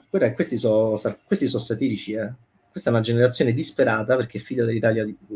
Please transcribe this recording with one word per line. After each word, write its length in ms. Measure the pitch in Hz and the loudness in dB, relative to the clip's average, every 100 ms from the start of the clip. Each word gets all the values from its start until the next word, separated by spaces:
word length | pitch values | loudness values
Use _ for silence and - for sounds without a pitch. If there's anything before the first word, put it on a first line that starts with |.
| _ | _
Guarda, 280 | 196 120 117 | 0 2 0
questi 200 | - 117 | -2 0
so, 420 | 120 107 110 107 | 2 4 2 0
sa-, 200 | 117 104 - | -2 -6 -4
questi 220 | 202 135 | -2 0
so 100 | 117 | -2
satirici, 560 | 117 110 135 104 - | -4 -2 -2 -4 -6
eh. 180 | 107 104 127 _ _ _ | -6 -6 -8 _ _ _
Questa 220 | - - | -8 0
è 20 | |
una 80 | 117 | 0
generazione 520 | 110 117 123 - 135 | 2 4 4 4 0
disperata 640 | 120 107 - 131 110 110 127 | 0 -2 0 2 2 2 0
perché 220 | 117 101 | 0 -6
è 40 | |
figlia 240 | - 127 117 | -6 -2 0
dell'Italia 380 | 113 113 113 | 2 2 2
di-, 140 | 107 95 - | -2 -6 -14